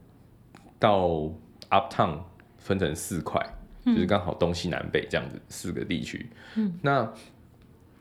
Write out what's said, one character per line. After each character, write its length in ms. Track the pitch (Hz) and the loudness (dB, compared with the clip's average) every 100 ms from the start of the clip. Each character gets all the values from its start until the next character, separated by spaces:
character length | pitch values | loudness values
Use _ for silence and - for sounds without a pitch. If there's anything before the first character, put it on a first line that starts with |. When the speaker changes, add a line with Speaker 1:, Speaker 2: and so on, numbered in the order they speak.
| - - - - - - - - | -20 -20 -20 -20 -20 -20 -20 2
Speaker 1:
到 520 | 110 101 87 80 78 - - - - | 4 6 4 2 -2 -6 -16 -16 2
uptown 480 | 98 - - 101 76 92 - - - | 2 2 0 0 -2 -10 -20 -20 -8
分 180 | - 95 | -2 0
成 140 | 85 73 | 0 -2
四 240 | - 87 | -6 -6
块， 200 | - - - - - - | -2 -2 -2 -10 -18 -4
Speaker 2:
嗯。 100 | 247 | 2
Speaker 1:
就 60 | 226 | 4
是 60 | 92 | 4
刚 120 | 101 | 2
好 140 | 92 | 0
东 180 | - 85 | 0 0
西 160 | 87 90 | 0 -2
南 160 | 67 82 | -4 0
北 160 | 78 - | -2 0
这 80 | 80 | -2
样 120 | - | -4
子 120 | - - | -10 -14
四 220 | - - | -10 -6
个 140 | - | -6
地 160 | - 82 | -2 -4
区。 260 | - - - - - 214 | -4 -10 -12 -18 -8 -2
Speaker 2:
嗯。 200 | 208 170 | -2 0
Speaker 1:
那 260 | 143 139 113 - - - - - - - - - | 2 2 0 -6 -20 -20 -20 -20 -20 -20 -20 -20